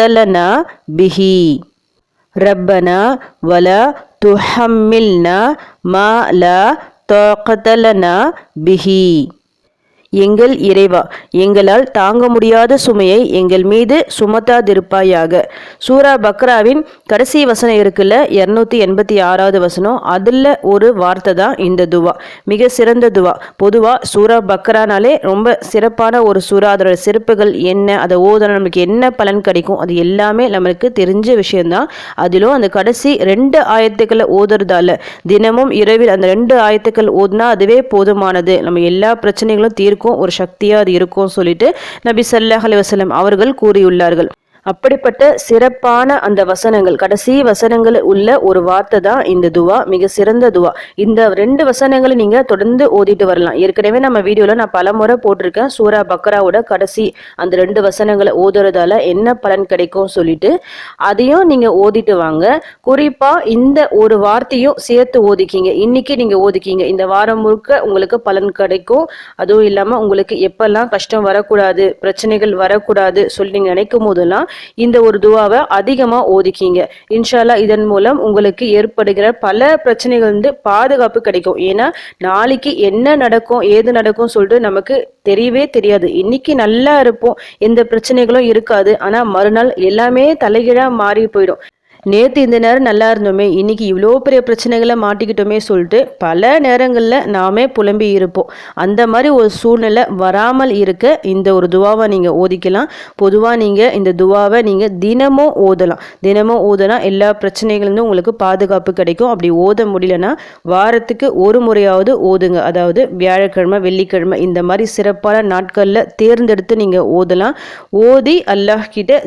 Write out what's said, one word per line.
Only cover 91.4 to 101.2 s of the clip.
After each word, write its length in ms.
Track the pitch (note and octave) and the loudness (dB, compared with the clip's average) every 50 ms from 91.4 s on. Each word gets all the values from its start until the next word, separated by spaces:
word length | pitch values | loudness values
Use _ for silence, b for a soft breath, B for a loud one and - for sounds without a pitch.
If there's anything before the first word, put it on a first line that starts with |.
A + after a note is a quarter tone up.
| F#3+ F3+ - - B B B _ b b b b b | 0 0 -2 -6 B B B _ b b b b b
"நேத்து 380 | G3 G3+ G#3+ A#3+ C#4+ - D4 | 0 2 2 2 2 2 0
இந்த 160 | C4+ A#3 A#3+ A#3 | 0 2 2 2
நேரம் 260 | A3+ A3+ A#3+ C4+ C4+ | 2 2 2 2 2
நல்லா 200 | A#3 G#3 G#3+ A3 A3+ | 0 2 2 2 2
இருந்தோமே, 340 | A3+ G#3+ G#3 G3+ F#3+ G3 G3+ G3+ | 0 0 0 -2 0 0 0 0
இன்னைக்கு 340 | D#3+ F#3+ G3 G#3+ A3 G#3+ A3+ | 0 0 -2 -2 -2 -4 -4
இவ்வளோ 240 | G3 F#3+ F#3 G3+ A3 A#3+ | -4 -2 0 2 2 2
பெரிய 280 | C4+ B3+ C#4 C4 B3+ B3 | 2 2 2 0 0 0
பிரச்சனைகளை 480 | A#3+ A3+ A3+ - B3 A#3+ A3+ A#3 A#3+ A#3+ | 0 -4 -4 -2 -4 -2 0 0 0 -2
மாட்டிக்கிட்டோமே" 640 | A#3 G#3+ G3+ G#3 G3 A3+ G#3 A3+ - G3+ G#3 G#3 | -2 -2 -4 -2 -4 -4 -6 -4 -4 -2 -2 -2
சொல்லிட்டு 420 | G#3+ G#3 - G#3 F3+ F3 E3+ G#3 A#3 C4+ - - | -4 -2 -2 -2 -2 -2 0 0 -2 -2 -2 -6
பல 420 | - F3+ E3 E3+ F3 G#3 B3 D4 D#4+ | -6 -4 -2 -2 0 2 2 2 2
நேரங்கள்ல 640 | C#4+ B3+ B3 B3 B3+ B3+ B3 A#3 A3+ A3+ B3 C#4 - | 2 0 0 0 0 0 0 0 0 0 0 -2 -2
நாமே 380 | - G3+ F#3+ F#3 F#3+ G3 A3 B3+ | -2 -2 -2 -2 0 0 0 -2
புலம்பி 400 | C4 C4 A#3 G3+ G3+ G3+ G#3+ G#3+ G#3 | -2 -2 -2 -2 0 0 0 -2 0
இருப்போம். 400 | G3 F#3+ F#3 F3 F3+ F#3+ - B B B B B B | 0 0 -2 -2 -4 -6 -6 B B B B B B
அந்த 340 | B F3 F#3+ G#3 A3 A#3+ | B -4 -2 0 0 0
மாதிரி 220 | A3+ A3 A#3 C4+ D4+ | 0 0 0 0 2
ஒரு 200 | C#4+ B3 A3+ G#3+ | 2 2 2 0
சூழ்நிலை 540 | G3+ - - A#3 A#3 A#3 A3+ A3 G#3+ A#3 B3 | -2 -2 0 0 0 0 0 0 0 0 -2
வராமல் 640 | - G3+ F3+ F#3 F#3 F3+ G3+ G#3+ A#3+ B3+ C4 C4+ C4 | -2 -2 -4 -2 -2 0 0 0 0 0 0 -2 -2
இருக்க 480 | G3+ G3+ G3+ F#3+ F3+ F3+ A#3 C4 D#4 - | 0 0 0 0 0 0 0 0 0 0